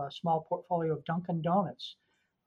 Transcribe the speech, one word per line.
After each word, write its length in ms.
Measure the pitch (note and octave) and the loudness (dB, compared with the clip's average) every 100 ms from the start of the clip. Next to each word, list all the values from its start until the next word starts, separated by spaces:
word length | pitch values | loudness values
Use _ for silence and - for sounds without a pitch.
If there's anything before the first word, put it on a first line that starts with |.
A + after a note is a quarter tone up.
a 100 | C#3 | -8
small 340 | - E3+ D#3+ D3+ | -4 0 0 0
portfolio 460 | E3+ - F3 D#3+ | -6 0 0 2
of 100 | D3+ - | 0 -2
Dunkin' 360 | F3 F3 E3+ | -2 0 -2
Donuts. 540 | D#3+ F#3 E3+ - - - _ _ _ _ | 2 2 2 -4 -14 -16 _ _ _ _